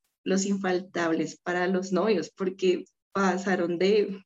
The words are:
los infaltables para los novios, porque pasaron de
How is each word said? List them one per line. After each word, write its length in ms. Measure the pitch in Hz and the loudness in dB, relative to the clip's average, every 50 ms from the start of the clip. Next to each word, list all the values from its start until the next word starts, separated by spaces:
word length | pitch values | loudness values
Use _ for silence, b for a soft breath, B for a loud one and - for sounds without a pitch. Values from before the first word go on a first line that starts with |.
| _ _ _ _ | _ _ _ _
los 220 | _ 190 185 196 196 | _ 0 0 0 0
infaltables 960 | 202 202 190 196 185 180 175 - - - 170 170 165 160 156 151 - - - | 0 -2 -2 0 -2 -2 -2 -4 -4 -6 -4 -2 0 0 0 -2 -4 -6 -8
para 240 | _ 180 175 180 180 185 | _ -4 -2 -2 0 0
los 220 | 190 185 190 190 | 0 -2 0 0
novios, 400 | 185 170 190 226 208 165 151 - - | 0 0 2 2 0 0 -2 -6 -8
porque 480 | - 196 180 - - 190 185 - - - - _ _ _ _ | -6 -6 -4 -4 2 2 2 2 2 -2 -10 _ _ _ _
pasaron 680 | - 196 196 185 180 190 190 202 185 185 170 170 175 165 | -2 0 2 2 0 0 0 0 0 0 0 -2 0 2
de 440 | 185 196 220 208 202 202 196 - - | 2 4 4 4 2 0 -4 -10 -14